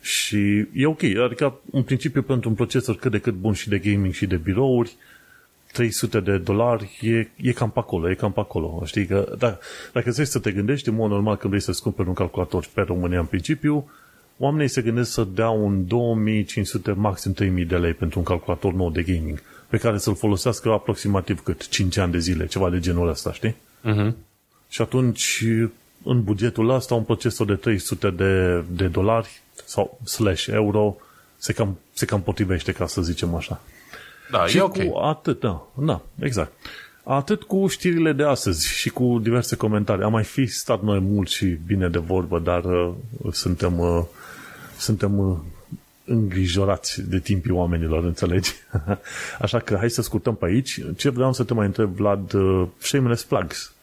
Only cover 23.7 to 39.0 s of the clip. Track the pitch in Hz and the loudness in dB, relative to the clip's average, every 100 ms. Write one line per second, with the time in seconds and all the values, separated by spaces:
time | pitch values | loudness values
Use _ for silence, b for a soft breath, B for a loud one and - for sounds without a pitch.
23.7 | _ 110 104 104 120 - _ _ _ _ | _ -2 2 0 -2 -12 _ _ _ _
24.7 | - - 131 127 113 - - 113 113 113 | -4 0 2 2 2 -2 0 2 2 0
25.7 | - _ _ - 123 101 104 113 107 113 | -4 _ _ 0 2 2 2 0 2 2
26.7 | 131 - 120 110 113 120 - 104 98 - | 2 2 0 2 0 0 0 0 2 2
27.7 | 101 - 90 101 87 98 95 90 87 82 | 0 -2 0 0 2 2 4 4 2 -2
28.7 | 87 95 90 98 113 113 - _ - - | 0 0 2 2 2 -2 -14 _ -20 -6
29.7 | - 101 - 117 - 107 90 - 107 104 | -2 -2 -4 -10 0 2 2 0 2 2
30.7 | 104 104 98 B B B B - 110 104 | 4 2 0 B B B B -6 -2 -2
31.7 | 92 _ - 117 104 90 92 95 90 - | -2 _ -6 -2 0 0 -2 0 0 -2
32.7 | 87 87 - 85 85 87 85 - - - | -4 -4 -2 -2 -2 -2 -2 -4 -10 -12
33.7 | B B B B B - 117 85 160 196 | B B B B B -2 0 4 4 2
34.7 | 190 185 - 127 156 - - 120 80 - | 0 -2 0 0 0 -2 0 -2 -4 -8
35.7 | - 151 92 - - 143 110 78 - B | -4 -2 -2 -6 -6 -4 -2 -4 -8 B
36.7 | B B B - 139 135 214 - 196 196 | B B B -2 -2 0 -4 0 0 0
37.7 | - 180 170 160 139 147 131 - 82 - | 0 0 2 2 4 2 2 0 0 -2
38.7 | - 113 - | -2 -4 0